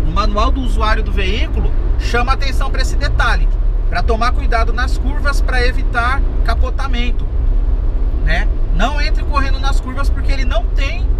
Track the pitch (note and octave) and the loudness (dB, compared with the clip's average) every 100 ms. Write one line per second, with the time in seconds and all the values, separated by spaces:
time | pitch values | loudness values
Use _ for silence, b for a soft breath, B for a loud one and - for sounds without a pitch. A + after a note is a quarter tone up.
0 | - F#3+ G#3+ G#3 A#3+ C4+ B3+ A3+ G#3+ G#3+ | 0 0 0 0 0 0 0 0 0 0
1 | G3+ G3+ G3+ G#3 - - F3+ - - - | 0 0 0 0 -2 0 0 0 0 0
2 | - A#3+ B3 - - - C4+ - - - | 0 0 0 0 0 0 0 0 0 0
3 | - - - G#3 - - - - - G#2 | 0 0 0 2 2 2 0 0 0 0
4 | G#2+ D3 A#3 - - A#3 A3 - B3+ - | 0 0 0 0 0 0 0 0 0 0
5 | C4 D4 C#4+ C#4 - B3+ A#3+ - - A#3+ | -2 0 0 0 0 2 0 0 -2 0
6 | A#3 - - - - A3+ C4 - C4 B3 | -2 0 0 0 0 2 0 0 -2 0
7 | B3 - - - - - - - - - | 0 0 -2 0 0 2 0 0 0 0
8 | - - D3 E3 - - - D3+ A3+ A#3 | 0 0 0 2 0 0 0 0 0 0
9 | B3 - - C#4+ C4+ - G#3+ G#3 - - | 0 0 0 -2 0 0 0 0 -2 -2
10 | - - - C4 C4 - - - C#5 C#5 | 0 0 0 0 2 0 0 0 0 -2
11 | - - | -2 0